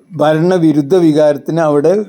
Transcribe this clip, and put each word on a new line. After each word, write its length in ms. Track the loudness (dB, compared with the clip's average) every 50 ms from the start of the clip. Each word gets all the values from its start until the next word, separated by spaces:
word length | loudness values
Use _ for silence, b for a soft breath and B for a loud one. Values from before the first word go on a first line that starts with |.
| _ _ -6 -2
ഭരണവിരുദ്ധ 760 | -2 0 0 0 0 0 0 2 0 2 0 0 0 0 0 2 2
വികാരത്തിന് 560 | 2 2 2 2 0 0 -2 -6 -6 -4 -2 -2 0
അവിടെ 240 | 0 0 0 0 0 -2 -4